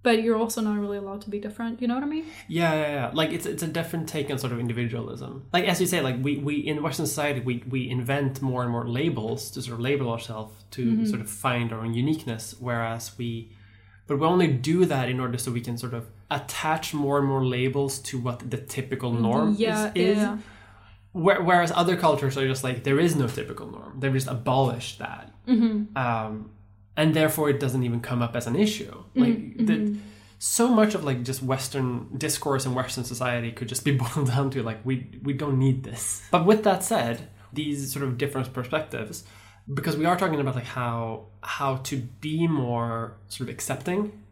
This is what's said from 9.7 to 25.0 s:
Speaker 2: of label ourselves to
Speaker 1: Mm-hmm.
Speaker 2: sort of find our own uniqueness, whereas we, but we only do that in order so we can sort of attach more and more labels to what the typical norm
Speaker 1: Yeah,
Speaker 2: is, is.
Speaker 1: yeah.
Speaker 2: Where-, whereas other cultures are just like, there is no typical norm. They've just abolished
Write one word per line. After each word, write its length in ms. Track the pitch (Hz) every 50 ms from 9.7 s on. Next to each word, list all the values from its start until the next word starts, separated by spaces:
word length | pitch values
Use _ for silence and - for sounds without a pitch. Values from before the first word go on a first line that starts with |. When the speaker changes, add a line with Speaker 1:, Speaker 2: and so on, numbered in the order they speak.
| 120
Speaker 2:
of 60 | 113
label 300 | 120 131 147 135 131 120
ourselves 440 | 117 113 - - 113 110 110 107 - - - -
to 160 | - - 123
Speaker 1:
Mm-hmm. 180 | 117 113 107 226
Speaker 2:
sort 160 | 214 104 -
of 80 | 107 -
find 420 | - - - 131 123 120 120 113
our 100 | 117 110
own 120 | 113 117
uniqueness, 600 | 113 117 127 147 156 156 - 120 117 113 - - - -
whereas 540 | 123 123 120 117 113 113 113 117 117 - - -
we, 340 | 120 120 117 113 110 - - - - - - - - - - - _
but 120 | - 147 139
we 80 | 156
only 200 | 165 180 185 175
do 400 | 151 135 120 123 156 165 180 185
that 240 | - 143 131 127 123
in 100 | 127 127
order 160 | 127 123 120
so 160 | 120 - 131
we 80 | 117 120
can 160 | 120 123 120
sort 160 | 117 - 117
of 160 | 117 117 117 - - - - _
attach 640 | 147 139 - - - - - 156 160 165 165 - -
more 240 | 147 143 139 139 143
and 100 | 139 139
more 160 | 135 135 131
labels 540 | 127 127 123 127 131 123 139 139 135 135 -
to 200 | - - - 127
what 320 | 120 123 120 120 - 123
the 60 | 113
typical 560 | 113 - - - 135 127 - 135 - 127 123
norm 420 | 117 117 113 107 120 - - 214 208 202
Speaker 1:
Yeah, 340 | 226 220 214 214 214 214 -
Speaker 2:
is, 220 | 185 180 190 208
is. 60 | 208
Speaker 1:
yeah. 160 | 214 202 208 220 - - - - - - - - - - - - _ -
Speaker 2:
Where-, 300 | - 185 160 196 190 -
whereas 300 | 175 170 180 175 175 165
other 240 | 170 175 175 175 180 170
cultures 400 | 180 160 147 131 143 131 135 139
are 100 | 135 131
just 160 | 127 131 -
like, 200 | 127 127 120 -
there 140 | 143 139 143
is 180 | 170 170 156
no 120 | 147 127 117
typical 420 | 127 - - - - - - -
norm. 300 | - - 131 139 - 131
They've 140 | 135 139 131
just 140 | 135 135 -
abolished 680 | 131 113 - 131 127 131 135 120 117 120 - - - -